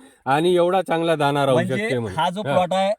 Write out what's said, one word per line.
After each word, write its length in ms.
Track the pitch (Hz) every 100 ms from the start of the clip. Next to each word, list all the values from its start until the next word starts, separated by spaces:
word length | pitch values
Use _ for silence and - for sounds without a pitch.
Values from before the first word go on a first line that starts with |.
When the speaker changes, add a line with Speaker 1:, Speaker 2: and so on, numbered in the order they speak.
| - _ -
Speaker 1:
आणि 300 | 143 175 175
एवढा 260 | 175 185
चांगला 340 | 180 165 170 156
दाणा 300 | 143 143 139
राहू 100 | 123
Speaker 2:
म्हणजे 200 | - 127
Speaker 1:
शकते 220 | - 127
म्हणून. 200 | 110 95
Speaker 2:
हा 120 | 170
जो 120 | 180
Speaker 1:
हा. 100 | 139
Speaker 2:
प्लॉट 200 | 143 180
आहे, 220 | 185 196